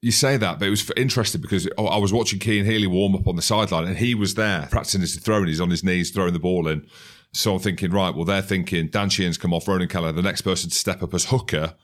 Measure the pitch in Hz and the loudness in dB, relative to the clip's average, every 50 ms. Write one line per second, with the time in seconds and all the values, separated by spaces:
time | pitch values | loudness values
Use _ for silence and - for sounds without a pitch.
0 | - 120 110 - - 135 139 127 107 92 82 76 98 98 104 101 - - - - | -2 0 2 2 2 2 2 2 2 0 -2 0 0 0 0 0 -2 -2 -2 0
1 | 131 135 - 123 110 - - 98 - - 104 95 85 95 - - 107 95 92 107 | 0 0 0 0 0 0 -2 -4 -4 -2 -2 0 0 -2 -2 -2 -2 0 2 2
2 | 101 98 98 120 113 - 110 92 - 110 110 104 98 107 110 110 104 95 90 92 | 2 2 2 2 0 0 -2 -2 0 0 2 2 2 2 2 2 2 2 2 2
3 | 101 98 98 92 95 - 90 85 82 - 110 104 107 90 90 82 82 90 95 80 | 4 4 2 2 2 0 0 0 0 0 2 2 2 2 0 0 0 -2 -2 0
4 | 110 123 120 107 101 95 - - 110 104 98 82 73 67 - - - - - 98 | 0 0 2 2 0 0 0 0 0 0 0 -2 -2 -2 -2 -2 -2 0 0 0
5 | 90 85 - - - - 107 107 95 85 78 80 90 87 90 82 - 92 90 90 | 0 0 -2 -4 -2 0 2 2 2 0 0 0 0 0 0 0 2 2 2 2
6 | 87 - - 101 95 87 87 85 78 92 92 90 82 78 78 76 - - - - | 0 0 0 0 0 0 0 0 0 0 0 0 0 0 -2 -2 -4 -10 -20 -20
7 | - - - - _ _ - - - 110 98 92 92 104 90 87 98 87 87 101 | -20 -20 -20 -20 _ _ -6 -2 0 0 0 0 0 -2 -2 0 -2 0 2 2
8 | 95 90 - 69 85 85 98 98 95 98 101 95 87 - 95 85 82 80 - 104 | 2 0 0 -2 0 0 0 0 0 0 0 -2 0 0 -2 -2 -2 0 0 0
9 | 101 95 - - 95 90 82 - - 90 87 82 - - 95 92 90 85 - 95 | 0 0 0 0 0 0 -2 -2 -2 0 0 0 0 0 0 0 0 -2 -2 -2
10 | 85 82 78 82 90 98 - - - 98 92 87 - 87 - - - - 90 - | -2 -2 0 0 0 0 -2 -2 -2 -2 -2 -2 -2 -4 -2 -2 -2 -2 -2 -4
11 | 95 87 - 87 - - 131 127 - - - 78 78 82 - _ | -4 -4 -2 -2 0 2 0 0 0 0 -2 -2 -2 -4 -6 _